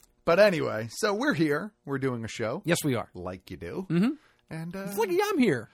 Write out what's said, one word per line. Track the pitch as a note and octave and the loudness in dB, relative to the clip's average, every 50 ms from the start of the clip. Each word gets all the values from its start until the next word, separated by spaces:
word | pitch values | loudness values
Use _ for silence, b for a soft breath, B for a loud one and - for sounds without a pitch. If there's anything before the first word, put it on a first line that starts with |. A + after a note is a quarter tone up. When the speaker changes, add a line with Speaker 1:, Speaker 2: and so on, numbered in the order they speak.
| _ _ _ _ - | _ _ _ _ 0
Speaker 1:
But | - E3 F#3 | 2 6 8
anyway, | G#3 G#3 F3 D3+ C3+ A#2+ G#2+ G#2+ A2+ A#2 | 8 6 6 2 0 -2 -2 -2 -4 -6
so | - - - G#3+ G3 | -8 -2 -2 0 0
we're | G#3 C4 D4+ G3 | 2 2 0 2
here. | D3 E3 D3+ C#3+ D3+ G3 G#3+ _ _ _ | 2 2 2 2 0 -2 -6 _ _ _
We're | C#3+ C#3 C3+ | -6 -4 -2
doing | C3+ C3+ B2 A#2 A2+ | -2 -2 -2 -4 -6
a | G#2+ | -8
show. | - - A2+ G#2+ C3 F#3+ - | -6 -4 -4 -4 -4 -4 -2
Speaker 2:
Yes, | D#3 E3+ - - | -2 -2 0 0
we | D3+ B2 | -2 -2
are. | G#2+ - - _ | -2 -4 -6 _
Speaker 1:
Like | F#2 F2 F2+ F#2 F#2 _ - | -10 -10 -8 -10 -10 _ -14
you | F#2+ | -14
do. | - - - A#2 F3 F#3+ - | -12 -10 -8 -8 -8 -6 -2
Speaker 2:
Mm-hmm. | D#3 F3 G3+ B3+ D4+ b b b b b b _ | 0 2 2 2 0 b b b b b b _
Speaker 1:
And, | D3 D#3+ E3 F3 F3+ | -12 -10 -10 -10 -10
uh, | F#3+ | -10
Speaker 2:
It's | G3 G3+ G3+ G4+ | -10 -8 -2 -2
like | A4+ F#4+ | -2 0
I'm | F4 F4+ G#4 G#4 G#4 D4+ | 2 0 0 0 2 4
here. | B3 G3+ C#3 A#2 G#2 b | 4 4 4 0 -2 b